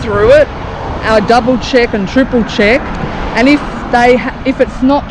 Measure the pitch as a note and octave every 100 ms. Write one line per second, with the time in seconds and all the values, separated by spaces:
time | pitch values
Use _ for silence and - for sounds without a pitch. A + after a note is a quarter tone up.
0 | A#3 G3+ G#3+ D4 D4 - - - - -
1 | G#3 A3 G3 A#3 A#3 B3+ - B3+ A#3+ A3
2 | F#3+ C4 C4 B3 G#3+ - G#3 C4 D#4+ -
3 | - - - - B3+ D4 - - - A#3+
4 | B3 B3 B3 - B3+ C4+ A#3+ - B3+ C#4
5 | C#4